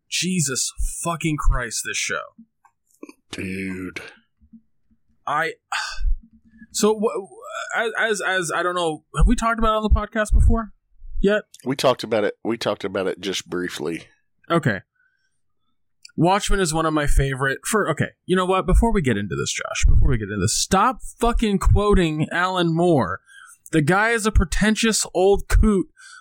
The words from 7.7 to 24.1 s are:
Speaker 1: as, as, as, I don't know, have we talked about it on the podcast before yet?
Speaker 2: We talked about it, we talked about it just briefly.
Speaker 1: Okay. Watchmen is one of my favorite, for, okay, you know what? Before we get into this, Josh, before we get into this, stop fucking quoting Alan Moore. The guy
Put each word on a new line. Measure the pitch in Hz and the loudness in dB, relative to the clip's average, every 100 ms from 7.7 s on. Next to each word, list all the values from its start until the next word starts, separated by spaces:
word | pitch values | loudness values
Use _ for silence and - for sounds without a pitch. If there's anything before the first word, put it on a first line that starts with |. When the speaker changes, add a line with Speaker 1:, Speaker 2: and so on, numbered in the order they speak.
| 190 | -6
Speaker 1:
as, | 233 - | -4 -4
as, | 220 208 | -2 -2
as, | 170 190 165 | -2 -4 -4
I | 165 | -4
don't | 175 180 | -4 -2
know, | 165 156 _ 147 | -4 -4 _ 2
have | 170 | 2
we | 240 | 4
talked | 226 226 | 0 0
about | 220 | 0
it | 220 | 0
on | |
the | 214 | 0
podcast | 214 208 220 208 | -2 -2 -4 2
before | - - 226 208 _ _ _ - - | 4 6 4 -2 _ _ _ -10 -2
yet? | 196 208 - - 120 | 0 0 -4 -10 -6
Speaker 2:
We | 139 | 0
talked | 139 123 | 0 0
about | 110 113 | -2 0
it, | 101 - | -2 -4
we | 104 113 | -6 -4
talked | 117 104 98 | -4 -4 -4
about | 98 92 | -4 -4
it | 87 | -4
just | 98 90 - | -6 -6 -6
briefly. | 87 90 - 76 80 - _ _ _ - | -6 -6 -6 -8 -8 -12 _ _ _ -4
Speaker 1:
Okay. | 170 135 101 - _ _ _ _ _ _ _ _ _ _ _ - - | -2 0 -4 -10 _ _ _ _ _ _ _ _ _ _ _ -12 -2
Watchmen | 165 202 - 196 | 2 2 2 0
is | 175 | 2
one | 160 160 | 0 0
of | |
my | 151 143 | 0 2
favorite, | 139 139 131 135 131 - | 2 0 -2 -4 -4 -2
for, | 214 156 | -2 -2
okay, | 147 113 - - | -2 -6 -8 -2
you | 185 | 0
know | 185 | 2
what? | 185 185 | 0 4
Before | 175 233 | 4 4
we | 208 | 2
get | 131 101 | 0 -2
into | 104 69 | -4 -6
this, | - | -6
Josh, | - - - - | -8 -8 2 6
before | - 151 | 6 6
we | 120 | 4
get | 98 | -2
into | 104 | -2
this, | 92 - | -2 -2
stop | - 190 233 240 - - | 0 2 2 -2 -10 -2
fucking | 233 - 214 196 | 0 0 0 2
quoting | - 202 208 196 165 151 - | 4 4 4 4 2 0 -2
Alan | 170 185 185 170 | -2 -2 0 0
Moore. | 165 180 147 87 95 _ - - - - | 2 2 2 0 -6 _ -20 -20 -20 -2
The | 160 | 0
guy | 143 190 220 | 2 2 2